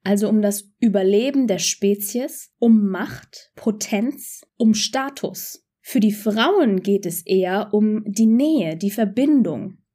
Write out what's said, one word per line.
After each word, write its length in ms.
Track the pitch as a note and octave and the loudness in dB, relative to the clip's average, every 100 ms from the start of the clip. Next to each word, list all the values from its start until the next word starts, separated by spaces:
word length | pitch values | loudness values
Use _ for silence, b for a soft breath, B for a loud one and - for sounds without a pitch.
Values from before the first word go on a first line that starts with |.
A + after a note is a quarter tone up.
also 260 | F#3+ G3+ G#3 | -2 0 2
um 120 | G#3+ | 2
das 300 | G#3 G3+ - - | 0 -2 -10 -2
Überleben 680 | A#3 G3 F#3+ G3+ C4 C#4 A#3+ | 0 2 2 2 2 0 0
der 120 | F3 | 0
Spezies, 920 | - - G3+ G3+ - A#3+ D4 - - - | -2 0 0 0 -2 -6 -6 -10 -16 0
um 300 | A#3+ A3 G3 | 4 4 4
Macht, 640 | F#3 B3+ - - - - - | -2 -8 -12 -18 -20 -20 -6
Potenz, 880 | A#3 G#3 - A3+ A#3+ - - - _ - | -4 -4 -4 -2 -2 -6 -14 -18 _ 0
um 180 | A3 | 2
Status. 920 | G#3+ - - C#4+ - - - - - _ _ | 2 0 -2 -4 -6 -10 -10 -14 -18 _ _
Für 180 | - B3+ | -4 2
die 140 | G#3+ | 2
Frauen 720 | G#3 A3 G#3+ F4 G4+ B3+ F#3 | 0 -2 0 2 2 2 0
geht 220 | G3 G3 F3+ | 0 -2 -2
es 200 | - - | -8 -2
eher 480 | F#3+ F#3 G3 A3 | -2 0 -2 -2
um 300 | G#3 G#3+ G#3+ G#3 | 0 0 -2 -4
die 220 | G3+ A3 | 2 4
Nähe, 500 | A#3 D4+ D#4 D#3+ D#3+ | 4 2 0 -2 -4
die 140 | G3 | -4
Verbindung 880 | A#3 G#3 A3 C#4+ C#4+ F3 B2 - - _ | -2 -2 0 2 2 2 -2 -10 -14 _